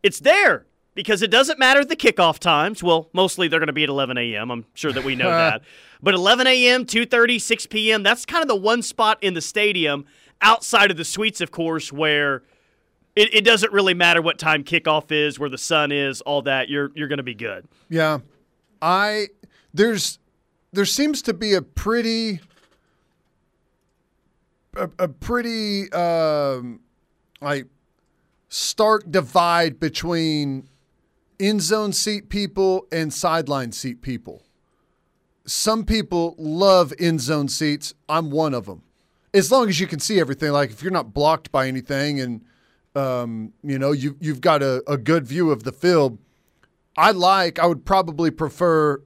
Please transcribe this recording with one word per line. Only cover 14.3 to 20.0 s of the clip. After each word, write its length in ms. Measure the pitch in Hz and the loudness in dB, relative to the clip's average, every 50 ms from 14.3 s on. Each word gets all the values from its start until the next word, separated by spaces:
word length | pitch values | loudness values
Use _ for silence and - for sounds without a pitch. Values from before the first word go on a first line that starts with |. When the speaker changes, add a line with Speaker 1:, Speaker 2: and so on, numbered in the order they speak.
| 147 - | -2 0
Speaker 1:
time 240 | 156 160 156 151 143 | 0 0 0 0 -2
kickoff 480 | - 170 170 165 160 156 156 - - | -2 -2 0 2 2 0 0 0 0
is, 260 | 156 151 147 147 143 117 | 0 0 0 0 -2 -4
where 120 | 147 143 | -8 -8
the 80 | 127 123 | -8 -8
sun 340 | - - 165 156 147 143 | -4 0 0 2 2 0
is, 280 | 143 143 143 139 131 - | -2 -2 -2 -4 -6 -8
all 200 | - - 147 143 | -6 -4 -4 -2
that. 260 | 123 139 135 135 127 - | -2 -2 -2 -2 -2 -2
You're, 220 | 143 143 143 143 - | -2 -4 -4 -4 -6
you're 100 | 151 151 | -8 -6
gonna 160 | 135 147 143 | -6 -6 -6
be 120 | 127 123 117 | -6 -10 -10
good. 340 | 101 117 110 98 92 - - _ _ _ _ | -10 -10 -10 -10 -10 -14 -20 _ _ _ _
Speaker 2:
Yeah. 320 | 160 165 160 156 151 143 - _ _ _ _ _ _ _ _ _ _ _ | -2 0 0 0 0 -2 -6 _ _ _ _ _ _ _ _ _ _ _
I, 460 | - 165 180 190 202 214 214 214 208 202 _ _ - _ _ _ _ _ | -2 0 0 0 0 0 -2 -4 -6 -8 _ _ -20 _ _ _ _ _
there's, 480 | - 151 208 240 226 190 | 0 2 2 2 2 0